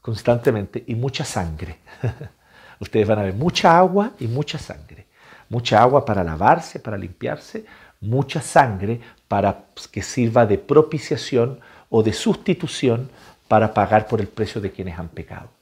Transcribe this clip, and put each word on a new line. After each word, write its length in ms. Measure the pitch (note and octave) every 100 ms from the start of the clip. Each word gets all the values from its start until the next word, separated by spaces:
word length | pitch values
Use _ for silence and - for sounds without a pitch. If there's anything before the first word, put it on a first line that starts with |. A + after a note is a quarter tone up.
constantemente 800 | - A2 - A#2+ C3 A2 G2 A#2+ -
y 80 | A2+
mucha 300 | C3+ - D#3
sangre. 540 | - E2+ D#2 E2 D#2+ _ -
<laughs> 800 | A2+ - - _ _ _ - -
Ustedes 260 | - A2+ G#2
van 140 | G#2+
a 40 |
ver 100 | G2
mucha 440 | G2 D#3+ - F#3+ E3+
agua 360 | F#3 F#3+ A3 -
y 100 | A#2+
mucha 320 | A#2+ D3+ -
sangre. 480 | - - D2+ - - _ _ - _
Mucha 320 | A#2 A#2 G#2+
agua 240 | A#2+ C#3 -
para 180 | G2
lavarse, 560 | E2+ D#2 G2+ D#3 - -
para 180 | - G#2
limpiarse, 680 | F#2+ - B2+ D#3 - A3+ A3 - _ _
mucha 400 | G#2 B2+ C3+ D#3+
sangre 600 | - E3 C3+ F#2+ G2+ A#2 - _ _
para 380 | G2+ G2 F#2+ _ - -
que 120 | -
sirva 420 | - - A#2 A#2+ A2+
de 120 | G2
propiciación 1000 | - D3 D#3 D#3 - D3+ - B2+ A#2 C3+ - - _
o 120 | A2+
de 120 | A2
sustitución 960 | G#2 - F#3+ - F3+ D3+ - C3 A#2 C3+ - - _ _
para 240 | A2 A2
pagar 340 | - G2 G#2+ A2
por 140 | A2
el 80 | G2
precio 320 | - G#2 A#2
de 100 | G2+
quienes 260 | - F2+ E2
han 120 | E2
pecado. 400 | - D#2 - - _